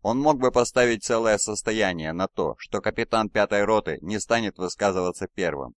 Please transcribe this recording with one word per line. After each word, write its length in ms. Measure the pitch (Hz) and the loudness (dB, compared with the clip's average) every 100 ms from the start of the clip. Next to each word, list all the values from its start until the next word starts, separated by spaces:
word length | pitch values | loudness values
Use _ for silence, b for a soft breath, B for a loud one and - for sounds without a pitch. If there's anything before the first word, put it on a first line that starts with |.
Он 160 | 101 123 | -2 0
мог 220 | 151 143 | 2 2
бы 120 | 127 | 2
поставить 520 | 120 120 127 123 113 | 2 2 2 2 2
целое 340 | - 113 113 104 | 0 0 2 2
состояние 760 | - 107 - 110 101 85 78 | 0 -4 -2 0 0 0 -6
на 140 | 85 95 | -4 -4
то, 280 | - 78 60 | -2 -4 -4
что 220 | - 104 | -8 -4
капитан 500 | 107 104 117 113 107 | -4 -4 -2 -2 0
пятой 360 | 110 101 104 104 | 0 2 2 2
роты 320 | 107 90 73 | 2 0 -8
не 180 | 82 107 | -6 -8
станет 380 | - 117 107 - | -2 0 -2 -4
высказываться 720 | 90 - 101 92 90 - 95 | -8 0 0 2 -2 -4 -10
первым. 460 | - 87 73 64 | -4 -4 -4 -10